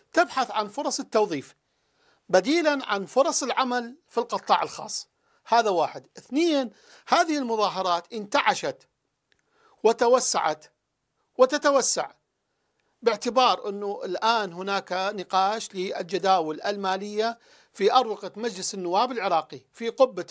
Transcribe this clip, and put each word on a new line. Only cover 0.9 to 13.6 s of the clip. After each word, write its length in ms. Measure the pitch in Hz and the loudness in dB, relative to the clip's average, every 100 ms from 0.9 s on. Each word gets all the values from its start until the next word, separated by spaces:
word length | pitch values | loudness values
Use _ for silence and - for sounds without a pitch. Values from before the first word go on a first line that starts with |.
| - | -6
التوظيف 560 | - 220 208 147 - _ _ _ _ _ _ _ - | -2 0 0 -2 -8 _ _ _ _ _ _ _ 0
بديلًا 500 | 185 190 339 311 277 247 | 2 4 2 2 0 -2
عن 200 | 202 180 | -4 0
فرص 380 | 254 320 277 | 0 2 0
العمل 540 | 254 220 254 247 233 262 _ | -2 -2 -2 -2 -6 -14 _
في 100 | 233 | -4
القطاع 460 | 240 196 - 180 | -4 -4 2 2
الخاص. 460 | 156 - - - - _ _ _ - | 0 -8 -10 -10 -12 _ _ _ 0
هذا 240 | 233 220 | 2 4
واحد. 380 | 175 139 147 - - | 2 0 -4 -18 -20
اثنين، 540 | - 262 339 285 247 - _ - - | -6 0 2 2 -2 -8 _ -20 0
هذه 300 | 311 339 294 | 2 2 0
المظاهرات 760 | 247 226 196 175 185 175 - | -2 -2 -2 -2 0 -2 -2
انتعشت 760 | 226 202 285 - 190 151 - _ _ _ _ _ _ _ _ _ _ | -12 -2 0 2 0 -2 -6 _ _ _ _ _ _ _ _ _ _
وتوسعت 840 | 220 226 240 247 - 202 160 156 - _ _ _ _ _ _ - | 2 4 4 4 4 0 0 -2 -10 _ _ _ _ _ _ 2
وتتوسع 760 | 254 294 294 277 - - 139 _ _ _ _ _ _ _ _ _ | 4 4 2 2 2 -2 -6 _ _ _ _ _ _ _ _ _
باعتبار 680 | 226 214 247 233 247 180 | -2 -2 0 2 2 2